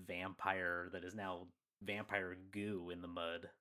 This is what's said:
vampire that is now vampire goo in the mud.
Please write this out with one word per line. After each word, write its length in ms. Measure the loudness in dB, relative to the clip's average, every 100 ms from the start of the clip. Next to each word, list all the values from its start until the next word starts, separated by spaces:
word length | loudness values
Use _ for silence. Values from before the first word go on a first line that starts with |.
| -4
vampire 800 | -2 -2 0 4 4 4 2 0
that 100 | -4
is 100 | -4
now 340 | -2 -2 -2 -6 -14 _ -8
vampire 540 | -2 -2 2 2 2 -2 -6
goo 380 | -2 0 0 0
in 80 | -4
the 80 | -2
mud. 400 | 0 0 0 -4 -12